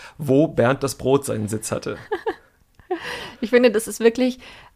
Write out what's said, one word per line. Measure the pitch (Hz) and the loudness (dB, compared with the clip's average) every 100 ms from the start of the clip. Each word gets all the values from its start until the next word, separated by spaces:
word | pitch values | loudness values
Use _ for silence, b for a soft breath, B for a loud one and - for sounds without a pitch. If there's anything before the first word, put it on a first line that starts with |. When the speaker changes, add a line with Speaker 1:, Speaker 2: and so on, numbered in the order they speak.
| B - | B -10
Speaker 1:
wo | 139 131 160 | 0 2 4
Bernd | - 120 139 | 2 2 2
das | 135 - | -4 -4
Brot | 127 139 135 | 0 0 0
seinen | 110 107 | -4 -4
Sitz | 110 - | -6 -6
hatte. | - - 107 | -6 -6 -10
Speaker 2:
<laughs> | - 381 - - _ _ _ _ _ 359 B B B B | -8 -8 -6 -8 _ _ _ _ _ -10 B B B B
Ich | 214 | 0
finde, | 247 247 | 4 4
das | 208 226 | 4 -2
ist | 208 | 0
wirklich | 226 233 254 247 B B B | 2 4 0 -2 B B B